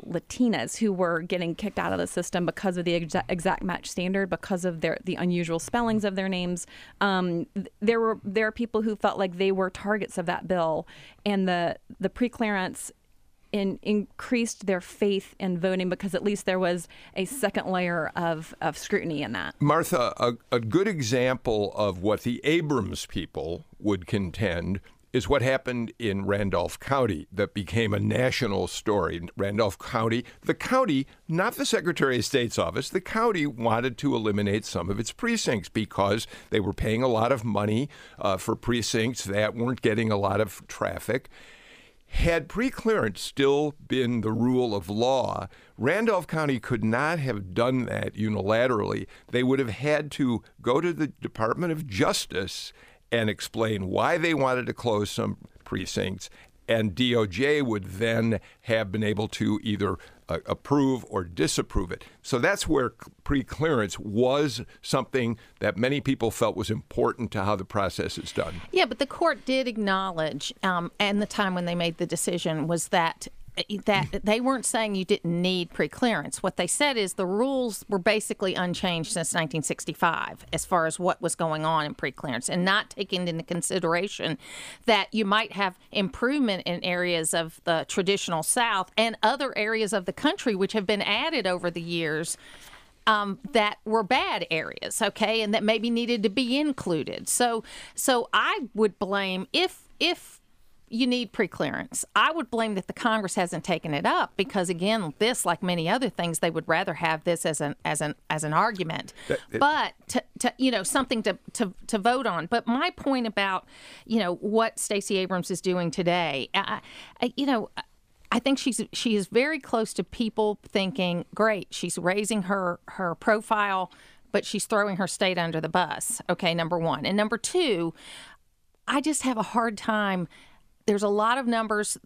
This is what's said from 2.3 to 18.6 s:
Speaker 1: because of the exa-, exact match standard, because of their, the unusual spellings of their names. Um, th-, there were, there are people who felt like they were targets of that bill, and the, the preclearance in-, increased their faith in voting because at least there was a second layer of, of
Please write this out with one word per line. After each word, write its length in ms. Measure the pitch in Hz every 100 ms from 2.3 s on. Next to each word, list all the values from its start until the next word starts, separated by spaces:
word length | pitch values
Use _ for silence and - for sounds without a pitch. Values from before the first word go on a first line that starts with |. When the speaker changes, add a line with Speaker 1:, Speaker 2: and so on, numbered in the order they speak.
| 180
Speaker 1:
because 320 | 170 - 196 180
of 100 | 175
the 140 | 170
exa-, 240 | 165 185 -
exact 340 | 180 175 -
match 240 | 190 170 -
standard, 440 | - 180 190 196
because 340 | 175 - 185 180
of 160 | 165
their, 160 | 160 -
the 100 | -
unusual 460 | 180 180 175 170 165
spellings 440 | - 240 233 220
of 120 | 202 190
their 120 | 190
names. 380 | 185 180 180 - - - -
Um, 440 | 202 190 180 170 -
th-, 140 | - 185 -
there 180 | 208 233
were, 200 | 226 208
there 240 | - 190 220
are 40 |
people 300 | 214 233 214
who 140 | 220 214
felt 240 | 208 -
like 180 | 190 175
they 140 | 190
were 180 | 190 185
targets 480 | - 202 214 - -
of 80 | 175
that 220 | 175 170
bill, 400 | 180 160 160 175 - - -
and 240 | 208 196 185
the, 300 | 175 170 - - -
the 100 | 190
preclearance 800 | - 247 - 220 202 185 - - - _ _ _ _ _
in-, 260 | 208 196 -
increased 840 | - 208 196 - - 247 233 - 196
their 160 | 185
faith 540 | - - 208 196 - -
in 200 | 190 175
voting 280 | 190 185 185
because 280 | 180 196 185
at 80 |
least 240 | 208 208 -
there 100 | 185
was 300 | 180 175 - - - -
a 100 | 185
second 420 | 277 208 208 -
layer 440 | 185 180 175 - -
of, 400 | 170 160 165
of 160 | -